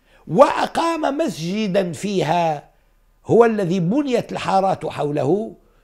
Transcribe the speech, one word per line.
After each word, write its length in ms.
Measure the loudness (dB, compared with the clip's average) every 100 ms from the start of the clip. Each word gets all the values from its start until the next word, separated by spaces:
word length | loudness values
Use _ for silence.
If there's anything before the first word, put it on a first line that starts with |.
| _ _ -2
وأقام 880 | 4 4 4 -2 0 -2 0 -2 -2
مسجدا 760 | -4 -4 -6 -4 0 0 -2
فيها 800 | -4 -4 -2 0 0 0 -4 -10 _ _ _ _ _ 2
هو 200 | 4 4
الذي 340 | 2 0 0
بنيت 520 | 0 0 0 -2 -2
الحارات 540 | -6 0 0 2 -2 -6
حوله، 680 | -4 -4 -2 0 0 -2 -14 _ _